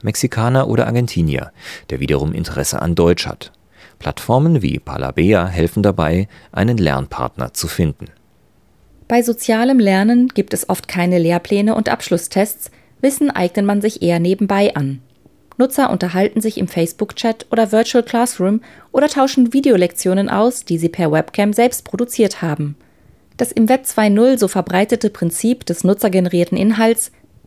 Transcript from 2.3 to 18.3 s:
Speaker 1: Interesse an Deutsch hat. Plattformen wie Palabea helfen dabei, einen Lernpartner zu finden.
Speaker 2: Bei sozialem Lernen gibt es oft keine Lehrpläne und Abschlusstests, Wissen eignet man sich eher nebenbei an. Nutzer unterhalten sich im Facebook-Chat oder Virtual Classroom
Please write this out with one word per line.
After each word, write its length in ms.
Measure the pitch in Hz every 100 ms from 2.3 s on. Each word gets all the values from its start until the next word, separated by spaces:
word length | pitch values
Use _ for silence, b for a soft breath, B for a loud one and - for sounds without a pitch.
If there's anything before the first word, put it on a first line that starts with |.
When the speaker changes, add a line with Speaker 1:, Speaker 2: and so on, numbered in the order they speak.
Speaker 1:
Interesse 500 | - 85 69 69 -
an 140 | 87 85
Deutsch 320 | 85 85 -
hat. 240 | - - _ _ b b b
Plattformen 600 | - - - 123 160 156
wie 200 | 73 65
Palabea 640 | - 69 67 - 90 101 90
helfen 380 | 87 85 -
dabei, 420 | 101 92 78 87 101 B B
einen 280 | - 107 117
Lernpartner 760 | 80 65 67 - 60 - 62
zu 140 | - 80
finden. 380 | - 80 - 95 - _ _ _ _ _ _ _ _ _
Speaker 2:
Bei 160 | 240
sozialem 560 | 240 233 - 220 247 262
Lernen 520 | 202 190 208 240 254
gibt 180 | - 196
es 160 | - -
oft 200 | 185 -
keine 320 | 180 175 180
Lehrpläne 560 | 165 175 - 202 208 220
und 120 | 214
Abschlusstests, 840 | - - 170 - 190 214 - - b b b
Wissen 300 | 269 277 285
eignet 340 | - 180 208
man 160 | 202 202
sich 220 | 208 -
eher 160 | 175 170
nebenbei 560 | 175 190 196 196 202
an. 240 | - 135 131 - _ _ _ _ -
Nutzer 320 | 254 277 269
unterhalten 500 | 185 180 180 208 220
sich 180 | 220 -
im 80 | 185
Facebook-Chat 800 | - 165 - 208 - 233 226 -
oder 180 | 226 214
Virtual 320 | 214 226 240
Classroom 600 | 233 233 247